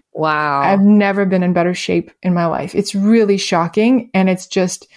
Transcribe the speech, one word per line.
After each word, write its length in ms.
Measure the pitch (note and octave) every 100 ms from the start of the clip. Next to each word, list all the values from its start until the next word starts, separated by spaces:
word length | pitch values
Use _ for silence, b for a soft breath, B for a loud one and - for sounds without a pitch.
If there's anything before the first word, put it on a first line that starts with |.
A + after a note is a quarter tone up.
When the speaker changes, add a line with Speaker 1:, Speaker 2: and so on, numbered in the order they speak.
| _
Speaker 1:
Wow. 480 | - D#3 D3+ D3+ C#3
Speaker 2:
I've 220 | D#3 G3
never 420 | G3+ G#3 G3 G3
been 180 | F#3+ F#3
in 100 | F3+
better 220 | F3 F3
shape 360 | F3+ - F3 - _
in 120 | F#3
my 120 | F3 E3+
life. 280 | - E3+
It's 200 | - F#3+
really 440 | G3 G#3 A3+ G#3 G3
shocking. 720 | - F3 E3+ G#3+ A3+ B3+ A#3
And 160 | F#3+ F#3+
it's 180 | F#3 -
just, 400 | F#3+ F3+ - -